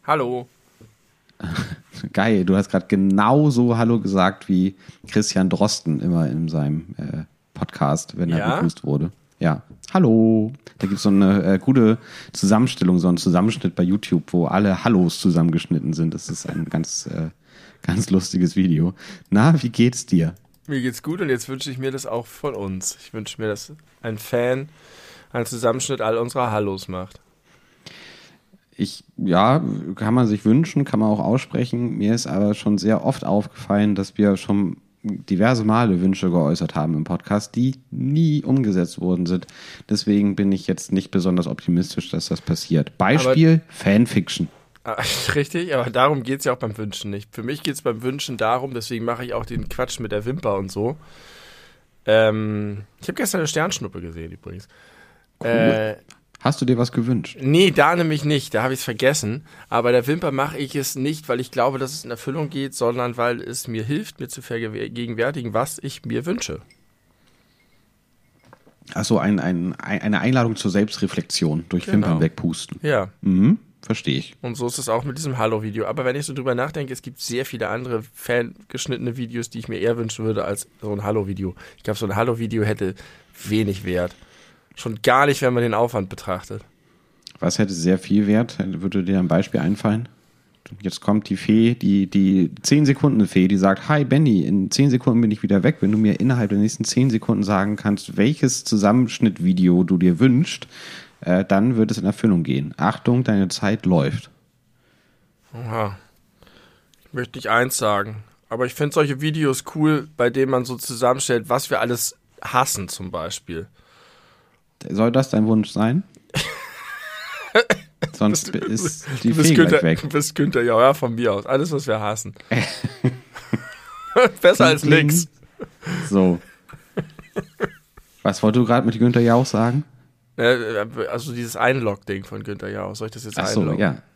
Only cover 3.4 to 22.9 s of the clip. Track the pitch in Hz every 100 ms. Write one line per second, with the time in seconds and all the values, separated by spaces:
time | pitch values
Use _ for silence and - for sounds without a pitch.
3.4 | 151 120 123 113 117 117 104 95 92 98
4.4 | - 92 95 - - - - 107 104 95
5.4 | 92 87 107 - - 73 90 85 78 73
6.4 | 82 78 73 78 85 - - 80 80 _
7.4 | _ - - - 71 78 - - 85 82
8.4 | 104 131 82 - - 71 85 _ _ _
9.4 | 82 76 - - - 190 147 113 113 110
10.4 | 107 139 - - 95 98 104 98 95 101
11.4 | 95 95 - 131 110 113 - - - -
12.4 | 95 107 123 - 90 92 90 87 98 87
13.4 | 104 - 92 - 87 101 - 87 - 87
14.4 | 82 95 101 90 127 101 87 - 98 82
15.4 | 82 80 - 80 - 78 82 78 - -
16.4 | - 85 80 80 80 - - - 80 -
17.4 | _ - - _ - 92 - 95 87 92
18.4 | 87 98 92 78 85 - - - _ 104
19.4 | 139 160 123 - 117 - - 90 82 87
20.4 | _ _ - 139 123 117 147 175 165 123
21.4 | - 131 147 127 135 131 123 117 117 -
22.4 | 147 110 98 95 -